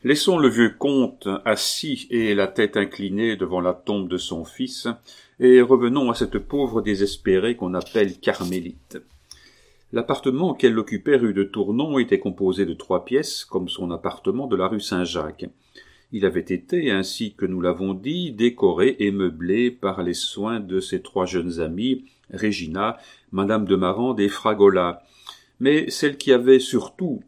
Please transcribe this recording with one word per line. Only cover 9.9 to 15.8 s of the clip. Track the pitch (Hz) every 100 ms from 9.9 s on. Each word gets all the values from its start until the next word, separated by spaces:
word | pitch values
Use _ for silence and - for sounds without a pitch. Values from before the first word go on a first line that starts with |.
L'appartement | 117 120 135 135 127 180
qu'elle | 131 127 110
occupait | 104 104 147 135
rue | 117
de | 98
Tournon | 98 107 98 113 156 139
était | 117 98
composé | 104 92 95 92
de | 90
trois | 82 - 90
pièces, | - 131 156 -
comme | - - 90
son | - 90
appartement | 85 87 - - 110 139
de |
la | 95 95
rue | 107
Saint-Jacques. | - 90 87 87 76 - - _ _ -